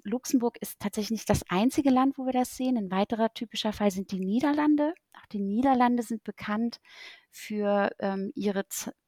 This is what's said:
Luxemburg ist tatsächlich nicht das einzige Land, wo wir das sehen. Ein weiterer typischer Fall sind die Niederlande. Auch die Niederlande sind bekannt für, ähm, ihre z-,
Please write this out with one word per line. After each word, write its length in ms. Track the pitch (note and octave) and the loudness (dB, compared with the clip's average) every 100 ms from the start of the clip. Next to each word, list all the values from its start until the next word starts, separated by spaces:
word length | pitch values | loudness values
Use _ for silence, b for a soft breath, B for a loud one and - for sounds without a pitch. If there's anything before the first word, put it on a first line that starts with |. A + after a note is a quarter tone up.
Luxemburg 540 | - A#3+ - C4 A#3 - | -6 -6 0 0 0 -4
ist 180 | - - | -10 -8
tatsächlich 320 | G3+ - G3+ | -6 -4 -4
nicht 180 | A3 - | -4 0
das 140 | G#3 - | -2 0
einzige 420 | F3+ A#3 - C#4 | 0 2 2 4
Land, 280 | B3+ C4+ C4+ | 4 4 0
wo 80 | C4 | -2
wir 80 | |
das 240 | B3+ B3+ - | 0 -2 -2
sehen. 180 | B3+ B3 | -2 0
Ein 160 | F#3+ | 0
weiterer 420 | F#3+ G#3 A3 A3+ | 0 0 2 0
typischer 380 | - A3+ - A3 | -2 -8 -4 -4
Fall 200 | G#3 G#3 | 0 0
sind 200 | F#3+ F#3+ | 0 -2
die 80 | F#3 | -4
Niederlande. 760 | F#3+ A3 C#4+ D4 D4+ D4 D4 F4 _ | -2 0 2 2 4 4 2 -2 _
Auch 120 | - - | -20 -10
die 120 | G#3 | -6
Niederlande 640 | G3 G#3 C4 B3+ B3 A#3+ | -2 2 4 6 4 2
sind 200 | A3 A3 | -2 -6
bekannt 560 | - - - G#3+ A#3 - B B B B B | -8 -10 -6 -2 -2 -6 B B B B B
für, 600 | - - G#3+ G3+ G3+ G3+ - | -18 -8 -2 2 2 2 0
ähm, 320 | G3 G3 G3 - | -4 -4 -4 -4
ihre 320 | G3+ G3 G3 | -2 -2 -4
z-, 260 | - - - | -8 -10 -14